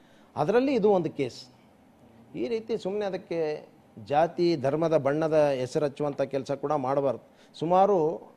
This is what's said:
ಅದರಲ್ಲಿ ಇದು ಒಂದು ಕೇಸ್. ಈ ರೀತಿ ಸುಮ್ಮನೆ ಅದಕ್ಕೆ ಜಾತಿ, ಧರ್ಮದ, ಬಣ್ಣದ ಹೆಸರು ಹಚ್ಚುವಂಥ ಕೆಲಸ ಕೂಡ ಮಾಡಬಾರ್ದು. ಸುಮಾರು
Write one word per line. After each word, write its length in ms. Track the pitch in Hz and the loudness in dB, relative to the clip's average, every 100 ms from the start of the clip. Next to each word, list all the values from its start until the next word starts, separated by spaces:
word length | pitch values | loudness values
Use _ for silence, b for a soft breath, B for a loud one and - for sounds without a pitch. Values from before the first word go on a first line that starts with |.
| b b b - | b b b -4
ಅದರಲ್ಲಿ 380 | 151 226 269 | 0 2 2
ಇದು 160 | 247 208 | 2 2
ಒಂದು 200 | 190 156 | 2 0
ಕೇಸ್. 340 | 135 127 - - _ _ _ _ _ - - - 160 | -4 -6 -8 -20 _ _ _ _ _ -20 -20 -18 -8
ಈ 120 | 240 | -6
ರೀತಿ 300 | 226 220 220 | -6 -4 -6
ಸುಮ್ಮನೆ 280 | 190 208 202 | -4 -4 -4
ಅದಕ್ಕೆ 640 | 180 - 165 156 151 - _ _ - | -6 -6 -4 -4 -6 -12 _ _ -20
ಜಾತಿ, 520 | 101 143 170 170 170 160 | -2 2 2 2 0 2
ಧರ್ಮದ, 400 | 131 156 165 156 | 0 0 2 2
ಬಣ್ಣದ 540 | 135 147 160 156 147 | 2 0 2 4 2
ಹೆಸರು 340 | 131 127 156 | 0 -2 -2
ಹಚ್ಚುವಂಥ 380 | 147 - 147 139 | -2 -2 -6 -2
ಕೆಲಸ 300 | 139 139 131 | -4 -4 -4
ಕೂಡ 200 | 139 143 | -6 -2
ಮಾಡಬಾರ್ದು. 680 | 151 131 143 139 117 - b b - | -2 0 0 0 -4 -10 b b -8
ಸುಮಾರು 640 | 160 185 196 190 156 196 - | 2 4 6 4 2 -2 -10